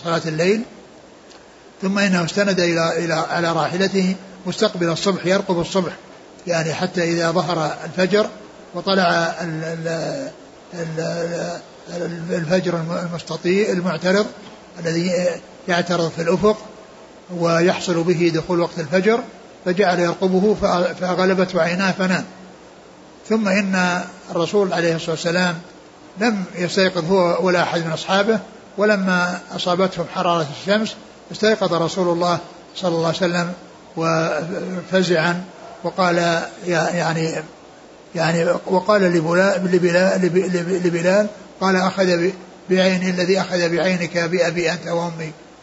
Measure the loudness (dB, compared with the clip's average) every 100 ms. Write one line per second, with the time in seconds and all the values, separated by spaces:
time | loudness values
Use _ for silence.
0 | -2 -2 -2 0 2 0 -2 -12 -20 -20
1 | -20 -20 -20 -20 -20 -20 -20 -6 -2 2
2 | 2 2 0 0 2 2 2 2 0 0
3 | -2 -2 -2 -2 0 0 0 0 0 2
4 | 0 0 -6 -12 -8 -2 0 0 -2 0
5 | 0 0 2 0 0 -2 -2 -2 -2 -6
6 | -16 -20 -20 -12 -6 -4 -2 -4 -4 -2
7 | 0 0 0 0 0 0 -2 -4 -6 -2
8 | 2 2 2 -4 -20 -20 -14 -6 0 2
9 | 4 2 0 -4 -6 -6 -6 -6 -4 -4
10 | -4 -6 -8 -14 -20 -20 -16 -10 -8 -6
11 | -6 -4 -4 -4 -6 -8 -14 -20 -12 -8
12 | -6 -8 -4 -4 0 0 0 -2 -2 -4
13 | -6 -8 -8 -4 0 2 2 0 -2 0
14 | 2 2 0 -6 -20 -20 -20 -8 -4 -2
15 | 0 0 0 -2 -10 -12 -2 0 0 0
16 | 0 -2 0 2 2 0 -4 -20 -20 -20
17 | -20 -20 -12 -2 2 4 2 2 0 0
18 | 2 2 2 0 0 0 0 -4 -2 0
19 | 2 2 -2 -14 -20 -8 -2 2 2 4
20 | 2 0 2 2 2 2 2 2 0 -2
21 | -2 2 2 2 2 0 0 0 0 0
22 | 0 -2 -4 -12 -20 -20 -20 -20 -20 -20
23 | -20 -12 -2 0 2 0 0 0 0 0
24 | -6 -14 -6 -4 0 2 2 2 0 0
25 | -4 -4 -2 0 0 -2 -10 -20 -20 -20
26 | -16 -2 0 0 -4 -4 -2 2 0 0
27 | 0 2 2 2 2 2 2 -2 -2 -4
28 | 0 2 2 0 -2 -18 -12 -2 2 2
29 | 2 2 0 -4 -8 -6 0 2 0 -2
30 | -6 -2 0 0 -2 -6 0 0 0 -8
31 | -18 -20 -16 0 2 2 2 0 0 0
32 | 0 2 0 0 -4 -20 -18 -6 -2 0
33 | 0 0 0 0 -4 -6 -16 -20 -14 -4
34 | 0 2 0 -2 -4 -6 -6 -8 0 2
35 | 4 2 2 -2 -6 -16 -18 -8 -6 0
36 | 2 2 2 0 -2 -8 -2 0 0 0
37 | 0 0 -2 -4 -10 -16 -20 -20 -20 -20
38 | -10 -2 0 2 2 0 0 0 4 4
39 | 4 2 2 4 4 2 2 4 4 4
40 | 4 4 2 2 2 0 -2 0 0 0
41 | 2 2 2 -4 -16 -2 0 2 2 2
42 | 2 2 0 -2 -12 -12 -2 2 4 2
43 | 0 0 2 2 0 0 0 2 0 0
44 | -2 -2 0 0 0 0 -2 -2 -4 -4
45 | -4 -6 -10 -12 -20 -20